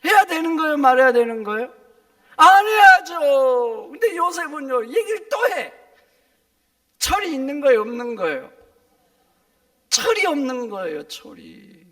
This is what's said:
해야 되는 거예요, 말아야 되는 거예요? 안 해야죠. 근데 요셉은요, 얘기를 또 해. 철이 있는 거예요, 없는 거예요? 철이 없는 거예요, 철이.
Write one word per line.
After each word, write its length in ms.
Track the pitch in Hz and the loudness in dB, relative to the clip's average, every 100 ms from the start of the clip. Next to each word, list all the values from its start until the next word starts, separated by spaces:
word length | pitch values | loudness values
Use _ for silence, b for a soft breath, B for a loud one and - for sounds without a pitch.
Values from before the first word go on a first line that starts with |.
해야 220 | 311 415 392 | 2 2 2
되는 300 | 330 330 320 | -2 -4 -2
거예요, 200 | 311 294 | -2 2
말아야 340 | 277 254 262 | 4 4 4
되는 320 | 240 233 226 | 2 0 -4
거예요? 300 | 208 214 254 - _ _ _ b b b | -6 -6 -8 -12 _ _ _ b b b
안 320 | 320 381 415 | 6 6 4
해야죠. 1200 | 427 403 370 370 339 294 277 262 247 240 220 349 | 6 8 8 4 -4 0 2 2 0 -2 -6 -14
근데 240 | 302 453 339 | -4 -4 0
요셉은요, 680 | 349 339 320 302 269 254 226 | -4 -2 -8 -10 -6 -6 -4
얘기를 420 | 320 427 427 - | -4 -4 -8 -6
또 180 | - 466 | -2 -2
해. 220 | 349 - - _ _ _ _ _ _ _ _ _ _ _ _ | -2 -8 -14 _ _ _ _ _ _ _ _ _ _ _ _
철이 360 | - 403 403 | -4 -4 -4
있는 280 | 277 269 285 | -6 -6 -2
거예요, 200 | 285 233 | 2 2
없는 340 | 214 240 240 226 | 0 -8 -10 -6
거예요? 360 | 175 139 - _ _ _ _ _ _ _ _ _ _ _ _ _ _ | -6 -6 -10 _ _ _ _ _ _ _ _ _ _ _ _ _ _
철이 360 | - 494 427 381 | -4 -2 -2 -2
없는 440 | 294 262 254 240 | -2 -4 -6 -8
거예요, 380 | 202 180 156 147 | -8 -8 -10 -12
철이. 800 | - - - 156 - - - 180 | -18 -20 -20 -20 -20 -20 -20 _